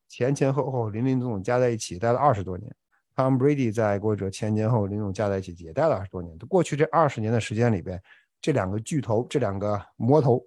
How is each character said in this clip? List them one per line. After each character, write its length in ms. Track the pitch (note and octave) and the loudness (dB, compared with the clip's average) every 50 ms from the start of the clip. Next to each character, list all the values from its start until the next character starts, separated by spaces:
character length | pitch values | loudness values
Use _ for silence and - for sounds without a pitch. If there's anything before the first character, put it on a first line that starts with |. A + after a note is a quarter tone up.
| _ _ | _ _
前 260 | - - A#2+ C3+ C#3 | -6 -2 -2 0 0
前 180 | - C#3+ C3+ C3+ | 0 0 0 0
后 160 | C#3+ C3+ C#3 | 0 -2 -2
后、 200 | C3 A#2+ A2+ G#2+ | -2 -4 -4 -4
林 160 | G2+ A2+ B2+ | -4 -2 -2
林 140 | C3 C3 B2+ | 0 0 -2
总 100 | B2 B2+ | -2 -4
总 100 | G#2+ F#2+ | -6 -4
加 160 | F#2 B2 B2 | -2 0 0
在 120 | B2+ B2+ A#2+ | 2 2 0
一 80 | A#2 | 0
起 200 | A2+ - - F2 | -4 -6 -10 -8
待 140 | F2 A#2 A#2 | -2 0 0
了 80 | A#2+ B2 | 2 4
二 140 | C#3+ C#3+ A2+ | 4 2 2
十 100 | G2 F2 | 2 -2
多 140 | F#2+ F2+ | -6 -8
年。 120 | F#2 A2 A2 - _ _ _ _ _ _ _ - | -10 -10 -14 -18 _ _ _ _ _ _ _ -2
Tom 220 | C3+ C3 C3 C3+ | 0 2 2 2
Brady 360 | B2 C3 D3 D3 C#3 B2+ A2 G2 | 4 4 2 2 2 0 0 2
在 140 | A2+ A2 | 2 2
爱 100 | G#2 G2+ | 2 2
国 160 | G2 G#2 A2 G#2+ | 2 0 0 0
者 140 | F#2+ G2 G2 | 0 -2 -6
前 260 | - - A2 G#2+ G#2+ | -6 -4 -2 0 0
前 140 | G#2+ G#2+ A2 | 2 2 2
后 100 | B2 A2 | 2 2
后， 80 | G2+ | 0
林 120 | F#2+ G#2 G#2+ | 0 -2 -4
总 140 | G#2+ G2 F2 | -4 -6 -4
加 160 | - G#2+ G2+ | -2 -2 0
在 100 | G2 F#2+ | 0 -2
一 20 | |
起 120 | F2+ F2+ E2 F2 E2+ | -4 -8 -14 -14 -16
也 80 | D#2+ | -8
待 160 | D#2+ C3+ D#3+ | -2 0 2
了 80 | D#3 A#2+ | 2 2
二 80 | G2 G2 | 0 -4
十 80 | - | -8
多 100 | - F2+ | -10 -10
年。 160 | E2+ E2+ D#2+ - - - | -10 -10 -14 -16 -8 0
过 120 | F#3 F3+ | 2 2
去 140 | D#3+ - D3+ | 2 2 0
这 80 | C#3 D#3 - | 0 0 2
二 160 | C#3+ E3+ D#3 | 4 4 4
十 140 | C#3 - A#2+ | 4 2 0
年 100 | G#2+ A2 | -2 0
的 80 | A#2+ A2+ | 0 0
时 160 | - - A2 | 0 -2 0
间 160 | A2 A#2+ A#2+ | 2 4 4
里 100 | G#2+ F2 | 2 0
边， 180 | - F#2 F2+ F#2 _ _ - _ _ _ _ _ | -2 -6 -8 -10 _ _ -20 _ _ _ _ _
这 100 | - D#3+ | -2 0
两 180 | C#3 A#2 F#2+ F#2+ | 0 0 0 0
个 80 | G2+ A2 | -4 -6
巨 180 | A2 - E3+ C#3 | -6 -2 -4 -4
头， 260 | A2 A#2 G#2 A2+ B2+ - | 0 0 0 0 0 0
这 100 | - C#3 | -2 0
两 180 | A#2 G2 G2 | 0 0 -2
个 240 | G2 G2+ G#2 G#2 G2+ - _ _ | -2 -2 -2 -2 -4 -6 _ _
魔 260 | - A2 B2 D3 D#3 | -2 2 4 4 6
头 240 | C3 C3+ A#2+ C3 - | 6 4 2 2 0